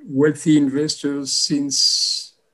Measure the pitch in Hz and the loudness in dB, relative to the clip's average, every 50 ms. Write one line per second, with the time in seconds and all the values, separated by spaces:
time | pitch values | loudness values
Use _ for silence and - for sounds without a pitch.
0 | 294 196 139 131 147 156 147 - - 170 151 151 143 131 127 143 151 156 - - | -12 -4 0 2 2 2 2 0 2 4 4 4 4 2 0 -2 -2 -4 -4 -4
1 | - 143 139 143 139 127 - - - - 151 143 143 143 135 - - - - - | -4 -4 -4 -4 -4 -4 -2 -2 0 0 0 -2 -2 -2 -2 0 0 2 2 0
2 | - - - - - - _ _ _ _ | 0 -2 -2 -4 -6 -12 _ _ _ _